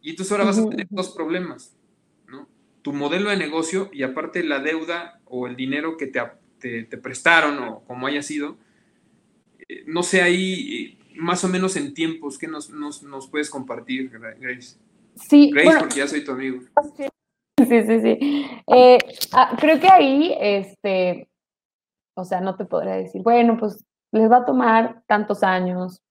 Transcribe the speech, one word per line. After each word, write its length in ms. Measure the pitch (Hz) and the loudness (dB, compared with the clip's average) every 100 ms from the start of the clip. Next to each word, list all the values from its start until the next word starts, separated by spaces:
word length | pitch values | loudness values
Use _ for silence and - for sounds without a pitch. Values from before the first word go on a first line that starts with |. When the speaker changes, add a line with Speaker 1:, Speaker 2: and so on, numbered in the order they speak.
Speaker 1:
Y 100 | 147 | -14
entonces 220 | 165 190 | -12 -4
ahora 120 | 202 | 0
vas 140 | 214 202 | 0 2
a 40 | |
Speaker 2:
Ujú, 80 | 220 | 0
Speaker 1:
tener 160 | 214 196 | -4 -8
Speaker 2:
ujú. 100 | 196 | -8
Speaker 1:
dos 140 | 185 | -10
problemas, 640 | - 160 170 175 131 - _ _ _ _ _ _ | -8 -6 -6 -8 -14 -20 _ _ _ _ _ _
¿no? 200 | 131 - _ _ _ | -20 -20 _ _ _
Tu 100 | - | -10
modelo 380 | 143 143 175 208 | -6 -4 -2 -2
de 60 | 202 | -2
negocio 540 | 151 160 160 190 196 | -2 -4 -4 -6 -6
y 100 | 139 | -8
aparte 420 | 131 131 165 180 | -8 -6 -8 -6
la 160 | 165 143 | -4 -4
deuda 600 | 143 160 160 170 170 _ | -4 -6 -6 -10 -10 _
o 220 | _ 127 123 | _ -10 -10
el 100 | 123 | -8
dinero 400 | 131 143 160 160 | -6 -6 -6 -8
que 100 | 135 | -8
te 120 | 127 | -6
ap-, 220 | 117 - _ _ | -8 -12 _ _
te, 260 | 123 117 | -12 -12
te 120 | 110 123 | -12 -16
prestaron 600 | - - 170 165 156 143 | -14 -4 2 2 2 -4
o 220 | 120 107 | -8 -12
como 220 | _ 127 131 | _ -10 -6
haya 160 | 143 | -6
sido. 340 | 143 151 147 - _ _ _ _ _ _ _ _ _ _ - | -8 -8 -10 -12 _ _ _ _ _ _ _ _ _ _ -20
Eh, 160 | - - | -18 -8
no 160 | 165 | -6
sé, 200 | 175 185 | 0 2
ahí, 760 | 175 180 190 185 - 117 - _ _ | 2 0 -2 -6 -8 -10 -12 _ _
eh, 40 | - | -10
más 280 | 165 180 | -6 -2
o 40 | 185 | -2
menos 280 | 185 185 175 | -2 -2 -4
en 180 | 139 | -8
tiempos, 440 | 143 160 160 147 131 | -6 -6 -6 -12 -12
¿qué 100 | 160 | -14
nos, 220 | 156 151 | -14 -16
nos, 320 | 151 147 143 | -14 -14 -14
nos 260 | 143 139 135 | -18 -18 -10
puedes 220 | 151 147 | -8 -8
compartir, 600 | 139 127 117 117 131 131 | -10 -12 -14 -8 -8 -8
Gra-, 280 | 113 113 110 | -12 -18 -14
Grace? 380 | 127 127 - _ _ _ _ | -12 -12 -14 _ _ _ _
Speaker 2:
Sí, 360 | - - 294 285 | -20 4 6 8
Speaker 1:
Grace, 140 | 143 175 | 6 6
Speaker 2:
bueno. 140 | 320 | 6
Speaker 1:
porque 160 | - 139 | 2 -4
ya 100 | 143 | -4
soy 160 | 151 | -4
tu 80 | 143 | -6
amigo. 280 | 127 135 127 - - - - | -8 -8 -10 -4 -4 -4 -10
Speaker 2:
Sí, 100 | 277 _ _ _ _ - | -14 _ _ _ _ 0
sí, 240 | 247 233 | 4 4
sí, 180 | 214 226 | 4 2
sí. 180 | 226 226 285 285 277 240 - | 2 0 0 -2 -6 -12 2
Eh, 320 | 254 254 247 - - - | 8 10 8 4 -10 0
ah, 240 | 254 254 240 | 2 2 2
creo 180 | 302 311 | 2 4
que 80 | 359 | 8
ahí, 460 | 381 285 269 339 - | 8 8 2 0 0
este, 880 | 208 202 190 - 202 190 180 175 - _ _ _ _ _ _ _ _ | 0 -2 -4 -8 -4 -2 -2 -4 -12 _ _ _ _ _ _ _ _
o 100 | - | -16
sea, 160 | 180 180 | -8 -6
no 160 | 190 185 | -6 -8
te 80 | |
podría 300 | 190 180 185 | -6 -6 -4
decir, 280 | 190 185 196 | -6 -8 -4
bueno, 340 | 202 240 233 226 | 2 4 4 2
pues, 260 | 214 - _ _ _ | -4 -8 _ _ _
les 180 | 214 220 | 2 4
va 80 | 247 | 4
a 60 | |
tomar 580 | 247 262 247 226 226 - _ | 4 0 4 4 2 -6 _
tantos 360 | 214 214 202 | -2 0 -2
años 600 | 190 185 180 180 185 180 _ | 0 0 -2 -4 -8 -12 _